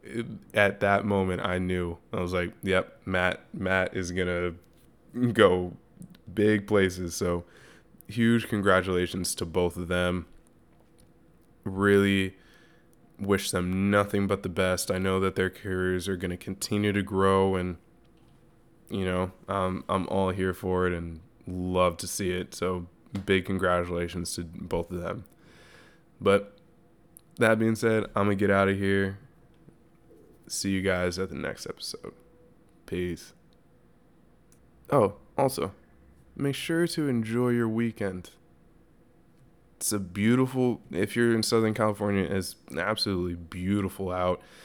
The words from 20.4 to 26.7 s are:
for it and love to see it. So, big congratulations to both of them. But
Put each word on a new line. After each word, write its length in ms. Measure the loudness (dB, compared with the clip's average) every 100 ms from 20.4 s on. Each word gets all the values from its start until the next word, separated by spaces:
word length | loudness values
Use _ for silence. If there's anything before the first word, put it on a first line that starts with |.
| -2
for 340 | -2 -2 0 0
it 60 |
and 280 | -2 -8 -12 -18 _ -10
love 500 | -6 -2 2 2 2
to 80 | -8
see 240 | -4 -2
it. 240 | -4 -6
So, 340 | -4 -2 -2 -8 _ -14 -10
big 220 | 0 0 2
congratulations 880 | 0 2 2 0 -4 -4 -6 -6
to 100 | -8
both 460 | -10 -10 -4 -4 -4
of 100 | -6
them. 240 | -6 -8 -10 -20 -20 -20 -20 -20 -20 -20 _ _
But 380 | 4 4 2 -16 -20